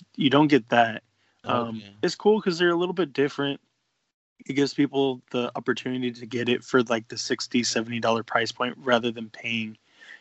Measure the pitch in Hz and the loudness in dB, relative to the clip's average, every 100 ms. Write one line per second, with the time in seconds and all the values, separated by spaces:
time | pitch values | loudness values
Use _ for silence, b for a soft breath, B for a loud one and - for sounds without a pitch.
0 | - - 139 139 151 135 110 120 113 110 | -14 -2 4 6 6 4 4 2 2 -2
1 | - _ _ _ - 120 117 110 101 104 | -16 _ _ _ -4 -4 -4 -8 -14 -4
2 | 180 - 202 214 190 170 175 170 180 185 | -4 0 2 2 0 0 2 2 -2 -2
3 | 151 127 143 - 143 139 _ _ _ _ | -4 0 -2 0 -4 -4 _ _ _ _
4 | _ _ _ _ - 135 135 - 139 135 | _ _ _ _ -6 0 0 2 2 2
5 | 135 127 _ 127 123 135 123 120 131 127 | 0 0 _ -4 -2 -4 -4 -2 -4 -4
6 | 123 120 113 120 120 120 - 131 120 113 | -4 -6 -8 -4 0 -2 2 2 2 -2
7 | - 113 - 123 - 123 113 117 113 117 | -4 -10 -6 -6 -2 -2 0 -4 -4 -2
8 | 113 113 110 117 113 - 123 - 127 120 | 0 0 0 -2 -2 -4 -6 -4 0 0
9 | 120 113 110 - 117 113 110 110 B B | 0 -6 -12 -12 -6 -6 -6 -12 B B
10 | B B | B B